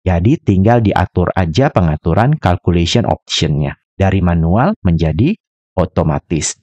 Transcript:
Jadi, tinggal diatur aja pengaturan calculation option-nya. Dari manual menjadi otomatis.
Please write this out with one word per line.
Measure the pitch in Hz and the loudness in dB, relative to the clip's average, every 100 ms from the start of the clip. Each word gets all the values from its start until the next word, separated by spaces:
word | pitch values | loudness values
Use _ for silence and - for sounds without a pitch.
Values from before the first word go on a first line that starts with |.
Jadi, | - 87 92 160 | 0 0 2 0
tinggal | - 95 95 120 | 0 2 2 2
diatur | 107 - 92 - 87 - | 2 0 -2 -2 -2 -2
aja | 87 80 147 | -2 0 0
pengaturan | - 87 76 - 80 120 156 | 0 0 -2 -2 0 2 0
calculation | - 90 - 87 87 123 | 0 -2 0 0 2 0
option-nya. | 101 - _ - 78 73 71 73 _ | 0 -4 _ -4 -2 -2 -4 -8 _
Dari | _ 95 95 | _ 0 2
manual | 90 85 82 98 147 220 | 0 0 0 0 0 -2
menjadi | 92 85 80 76 131 220 _ _ _ - | -2 0 -2 0 -2 -2 _ _ _ -4
otomatis. | 82 - - 71 _ 82 - - | -4 -2 -2 -2 _ -6 -6 -10